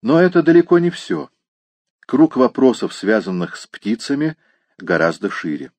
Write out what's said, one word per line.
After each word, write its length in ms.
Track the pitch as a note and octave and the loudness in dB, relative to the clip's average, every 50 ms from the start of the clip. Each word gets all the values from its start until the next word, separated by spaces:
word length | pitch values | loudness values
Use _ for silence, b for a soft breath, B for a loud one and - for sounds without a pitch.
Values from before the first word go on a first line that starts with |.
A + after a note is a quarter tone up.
Но 180 | - A2+ C#3+ E3 | 0 2 2 4
это 240 | F3+ F3+ F3 F3 D#3+ | 4 4 2 2 2
далеко 360 | E3 E3 E3+ E3+ - F3 F3 | 4 4 4 4 4 2 2
не 100 | E3+ F3 | 2 0
всё. 400 | E3+ - - - F#3 D#3 C#3+ - _ _ _ _ _ _ _ _ _ _ _ _ _ _ | -4 -6 -10 -8 -8 -8 -8 -12 _ _ _ _ _ _ _ _ _ _ _ _ _ _
Круг 340 | _ - - C3 D#3 D#3 - | _ -4 2 2 2 2 4
вопросов, 580 | C3 C3 A#2+ - - B2+ C3 A#2 - - E2+ - | 2 0 0 2 2 2 2 2 2 -4 -8 -8
связанных 640 | - - F#2+ A2 G#2+ F2 F#2 F#2 F2 F2 E2 - | -6 -2 0 0 0 0 -4 -6 -6 -6 -6 -8
с 120 | - - _ | -16 -20 _
птицами – 680 | - - _ G#2 A2+ A#2 - - C#3+ C#3 D3+ D#3+ D#3 _ _ _ _ _ _ _ _ _ | -20 -12 _ -6 -6 -6 -4 -6 -4 -2 -2 -4 -6 _ _ _ _ _ _ _ _ _
гораздо 520 | F#2+ F2 F2+ D#2+ D#2+ E2 D#2+ - G2+ G2 | -6 -4 -2 0 0 -2 -2 -4 -8 -8
шире. 420 | - - - E2 D2+ C#2 C#2 C2 _ | -8 -6 -8 -8 -8 -8 -10 -14 _